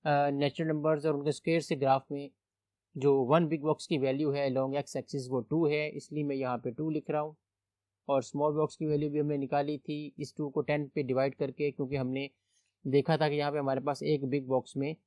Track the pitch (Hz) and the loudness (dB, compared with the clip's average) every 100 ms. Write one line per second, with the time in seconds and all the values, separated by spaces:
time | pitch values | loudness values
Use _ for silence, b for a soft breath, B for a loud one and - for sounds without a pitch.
0 | 151 143 143 139 143 - 160 151 151 156 | 2 2 2 2 0 0 -2 0 2 2
1 | 156 143 143 139 - 165 - 147 135 139 | 2 0 -2 -2 0 0 0 0 2 2
2 | - 143 143 _ _ _ _ _ _ 139 | 0 -10 -10 _ _ _ _ _ _ 0
3 | 139 139 123 160 160 156 151 151 - 151 | 4 4 6 4 4 0 0 -2 -2 0
4 | 131 135 151 143 139 131 135 139 135 143 | 0 0 0 0 0 0 0 -2 -4 -8
5 | 123 143 123 131 110 156 156 151 151 147 | -6 -8 -2 -4 0 0 2 2 -2 -8
6 | - 147 147 135 127 123 131 117 156 156 | -8 -4 -2 -2 -2 -4 -6 -4 -4 -4
7 | - 151 156 156 _ _ _ _ _ _ | -2 -2 -2 -10 _ _ _ _ _ _
8 | - 135 123 147 151 151 151 - 156 147 | 0 0 0 0 0 2 0 -2 -2 0
9 | 151 147 147 143 139 143 143 147 - 151 | 0 0 0 -2 0 0 0 -4 -6 -8
10 | 147 - 139 - 147 151 135 147 139 - | -8 -10 -10 -6 -4 -2 0 -2 -2 -4
11 | 131 127 135 - 139 127 147 135 131 139 | 0 2 0 -2 -6 -2 -4 -2 -4 -2
12 | 127 131 139 _ _ _ _ _ - 139 | -2 -4 -6 _ _ _ _ _ 2 4
13 | 139 156 151 147 147 147 139 131 135 135 | 4 2 2 2 0 0 0 0 -2 -2
14 | 147 151 135 143 127 131 - 139 139 160 | 0 0 0 -2 0 0 0 -4 -4 -6